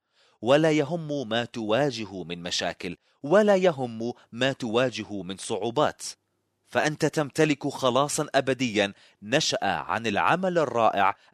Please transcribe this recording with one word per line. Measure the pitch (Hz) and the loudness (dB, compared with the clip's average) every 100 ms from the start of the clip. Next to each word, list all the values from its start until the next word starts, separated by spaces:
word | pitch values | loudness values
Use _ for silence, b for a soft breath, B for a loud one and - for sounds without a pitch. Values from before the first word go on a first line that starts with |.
| b b b b | b b b b
ولا | 110 143 160 | 2 4 4
يهم | 151 139 170 156 147 113 | 2 0 -4 -6 -6 -4
ما | 110 | -4
تواجه | 117 120 107 113 147 117 104 98 | -4 -6 0 2 0 -2 -8 -10
من | 80 87 | -10 -10
مشاكل، | 87 - 90 - 92 82 _ _ | -6 -4 -4 -6 -10 -12 _ _
ولا | 143 185 208 190 | 2 4 6 4
يهم | 185 135 123 113 117 b b | 2 0 -4 -6 -8 b b
ما | 113 131 | -2 -2
تواجه | 131 120 110 127 107 98 101 | -2 -2 0 0 -2 -8 -8
من | 90 95 | -8 -10
صعوبات، | - 110 113 120 131 - - - _ _ _ _ _ | -6 -4 -2 0 0 -2 -12 -16 _ _ _ _ _
فأنت | 120 147 151 151 | -2 0 0 0
تمتلك | 160 143 - 156 143 143 | 0 -2 2 2 2 -4
خلاصاً | - 131 120 143 - 151 | 0 2 2 2 0 0
أبدياً | 139 135 127 127 104 101 b b b | 0 0 0 0 2 0 b b b
نشأ | 101 135 - 143 | -2 0 0 0
عن | 98 85 71 98 113 | 0 -2 -2 -4 -2
العمل | 98 85 165 185 175 | 0 2 2 0 0
الرائع | 147 117 110 98 95 - b | 0 2 2 4 2 0 b